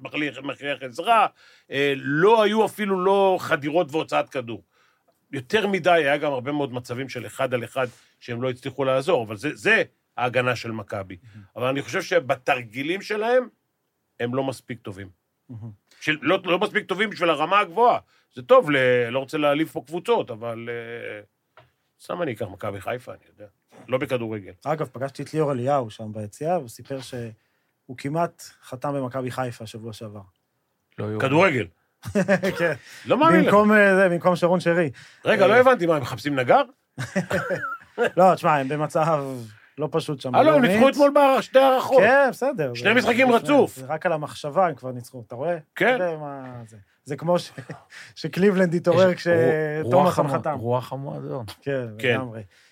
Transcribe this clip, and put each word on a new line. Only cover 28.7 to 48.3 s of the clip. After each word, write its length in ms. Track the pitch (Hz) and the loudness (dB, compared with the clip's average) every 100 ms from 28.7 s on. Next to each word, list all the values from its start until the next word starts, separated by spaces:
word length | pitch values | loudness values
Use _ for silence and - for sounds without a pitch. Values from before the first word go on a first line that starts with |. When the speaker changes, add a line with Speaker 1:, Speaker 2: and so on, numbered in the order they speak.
| 123 147 | -10 -6
Speaker 2:
במכבי 360 | 143 127 131 127 | -4 -6 -6 -6
חיפה 360 | 127 127 117 110 | -6 -6 -8 -14
שבוע 260 | 113 113 | -14 -16
שעבר. 280 | 107 110 104 95 _ _ _ _ _ _ - | -14 -16 -16 -20 _ _ _ _ _ _ -10
Speaker 3:
לא 60 | |
יאמן. 160 | 107 107 | -6 -2
Speaker 1:
כדורגל. 460 | 135 147 190 127 87 _ _ _ | 0 4 4 2 -4 _ _ _
Speaker 2:
<laughs> 560 | - 208 185 185 190 156 | -6 -2 0 0 0 -2
כן. 140 | 170 135 - - 113 | -2 -4 -10 -14 -2
Speaker 1:
לא 100 | 214 | 2
מאמין 240 | 320 330 | 6 6
לך. 60 | 254 | 6
Speaker 2:
במקום, 260 | 202 214 | 6 6
אה, 240 | 214 202 190 | 6 6 6
זה, 120 | 190 | 4
במקום 280 | 170 180 175 | 2 0 2
שרון 240 | 175 180 | 2 2
שרי. 300 | 170 170 156 - - - | 2 0 0 -4 -16 -6
Speaker 1:
רגע, 220 | 143 208 190 | 0 4 6
לא 60 | |
Speaker 2:
אה, 80 | 233 | 6
Speaker 1:
הבנתי, 260 | 254 240 170 | 6 4 2
מה, 100 | 156 | 0
הם 60 | |
מחפשים 360 | 123 117 147 139 | -2 -6 -4 0
נגר? 240 | 127 226 254 _ _ - | 4 4 2 _ _ -12
Speaker 2:
<laughs> 1160 | 123 196 - 190 - 180 - - - - 233 - | -6 -6 -4 -4 -4 -6 -6 -10 -12 -4 -2 4
לא, 180 | 185 | 4
תשמע, 220 | 156 175 147 | 4 2 0
הם 120 | 131 | 0
במצב 560 | 147 151 170 156 156 139 127 113 107 _ - | -4 -2 0 0 0 -2 -8 -12 -18 _ -10
לא 100 | 147 | -6
פשוט 300 | 160 139 147 | -4 -4 -6
שם, 140 | 131 | 0
Speaker 1:
אה, 80 | 139 | 4
לא, 60 | 294 | 4
הם 60 | |
Speaker 2:
לאומית. 160 | 294 240 | 4 4
Speaker 1:
ניצחו 180 | 208 269 | 4 4
אתמול 220 | 262 285 | 4 4
בהר-, 260 | 285 277 254 | 6 4 4
שתי 180 | - 262 | 2 4
הארכות. 400 | 269 262 - 262 | 6 4 4 4
Speaker 2:
כן, 280 | 208 277 269 | 6 6 4
בסדר, 440 | 190 262 247 139 | 0 -4 -2 -4
Speaker 1:
שני 200 | 120 127 | -2 2
Speaker 2:
זה, 0 | |
Speaker 1:
משחקים 360 | 240 226 233 262 | 2 2 4 4
Speaker 2:
זה 60 | 233 | 4
Speaker 1:
רצוף. 400 | 233 285 208 - | 4 4 2 -2
Speaker 2:
זה 100 | 131 | -8
רק 200 | 156 180 | -4 -2
על 60 | |
המחשבה 540 | 156 147 - 151 143 180 | -2 -4 -10 -4 0 0
הם 80 | |
כבר 160 | 139 131 | -2 -10
ניצחו, 320 | 123 120 127 117 | -12 -14 -18 -16
אתה 80 | |
רואה? 220 | 120 156 170 - | -8 -6 -6 -10
Speaker 1:
כן. 200 | - 202 254 | -2 0 2
Speaker 2:
אתה 80 | |
יודע 120 | 180 156 | -2 -6
מה 460 | 147 139 131 123 113 | -10 -14 -14 -16 -18
זה. 80 | 110 _ _ | -20 _ _
זה 120 | - 143 | -12 -6
כמו 220 | 156 175 | 0 -2
ש-, 120 | - - 120 - _ | -2 -12 -18 -18 _
<laughs> 280 | - - | -20 -20
שקליבלנד 600 | - 156 | -12 -8